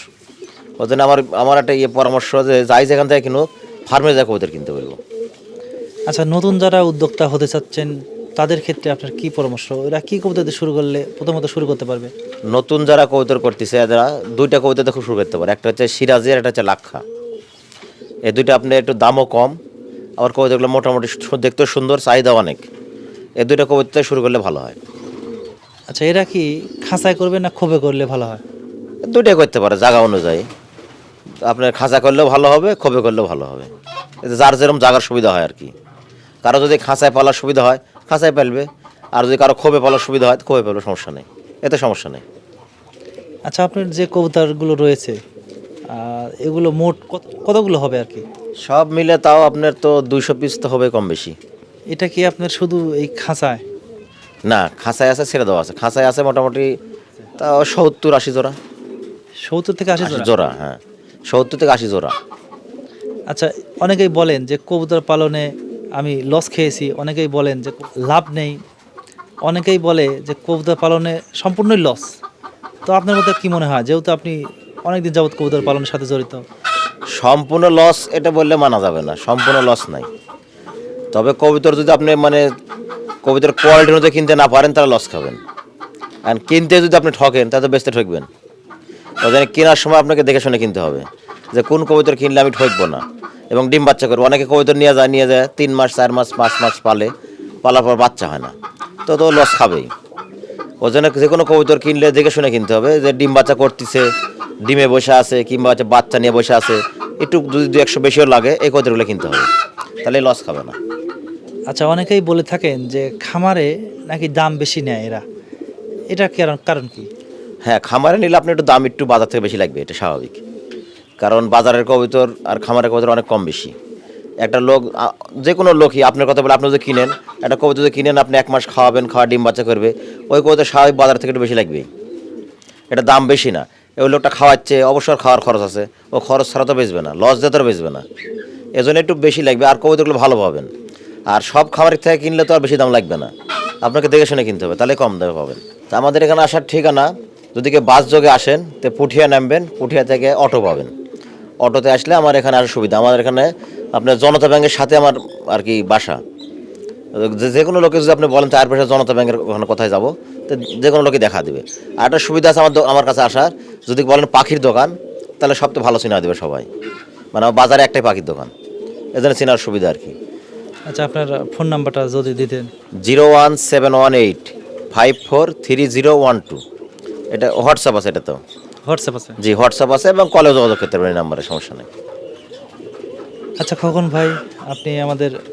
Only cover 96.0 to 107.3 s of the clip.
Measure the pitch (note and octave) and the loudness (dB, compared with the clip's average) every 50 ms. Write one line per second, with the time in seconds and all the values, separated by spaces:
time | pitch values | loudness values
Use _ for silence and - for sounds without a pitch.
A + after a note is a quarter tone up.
96 | B2 A#2+ B2 B2+ A#2+ - - - A#2 A2+ - - A#2+ A2+ - - - A2 G#2+ G#2 | 0 0 2 -2 -2 -4 -2 0 0 0 0 0 -2 -2 -4 -2 0 0 0 0
97 | G#2+ A#2 D3 - - - - - - - - - - B2+ B2+ C3 A2+ B2 A#2+ A2+ | -2 -4 -6 -10 -20 -20 -20 -20 -18 -18 -14 -2 0 2 4 4 4 2 2 2
98 | A#2+ B2 - - F#2+ D2+ D2+ C#2 B1+ B1+ - - - - - - - - - - | 2 0 0 -4 -8 -8 -8 -10 -10 -12 -16 -18 -20 -20 -16 -16 -18 -18 -16 -12
99 | - - D#3 D3 D#3+ D#3 D3 D3+ C#3 - - - B2 G2 E2+ C#2+ B1+ B1 - - | -4 -4 0 2 2 4 4 4 4 4 4 2 2 2 0 -4 -6 -8 -16 -18
100 | - - - - - - - - - - - - - - - - B2 A#2+ A#2 D3 | -20 -20 -20 -20 -20 -18 -20 -20 -18 -18 -16 -16 -16 -16 -8 -4 -2 0 2 2
101 | D3+ D#3 C3 C#3 D3 C#3+ E3+ E3 D#3+ D3 D#3+ D3+ D3+ D3+ D3+ C3+ - D3+ D3 C#3+ | 2 2 2 4 4 4 4 2 4 4 4 4 6 4 2 2 2 -2 0 4
102 | D3+ D3+ C3+ D3 C#3+ D#3 - D3+ C#3 C3 A#2 A2+ G#2+ G#2+ A2+ A2 A#2 C#3+ D#3 D3+ | 2 4 4 4 2 2 2 2 0 0 0 -2 0 0 0 2 2 2 2 2
103 | C3+ C#3 C3 B2+ C#3+ C3+ C3+ C3+ C3 C#3+ C3+ A#2 C3+ B2+ - - B2 - - C3 | 2 0 0 0 0 2 4 4 4 4 2 2 2 0 0 -4 -12 -4 0 0
104 | B2 A#2+ - - C6+ - - - - - - - G#2+ B2+ C#3+ D#3 C#3 B2+ B2+ C3 | 0 0 0 -4 -6 -10 -12 -14 -14 -14 -14 -8 -4 -2 2 2 4 4 2 2
105 | - C3+ C3 B2+ A#2+ - C3 B2 A#2 A#2+ B2+ B2+ B2+ B2+ A#2+ A#2+ A#2 G#2+ A#2+ A#2+ | 4 6 4 4 4 2 -2 -2 -2 -2 -4 0 2 2 2 2 2 2 2 2
106 | - - - A#2+ A#2+ A#2+ A#2 A#2+ A2+ - B2 A2+ - - A2+ G#2+ - - - - | 2 2 -2 0 0 2 2 2 2 4 2 2 2 2 -2 -2 -2 -6 -10 -12
107 | - - - - D#3 C#3+ | -14 -14 -8 -8 -4 0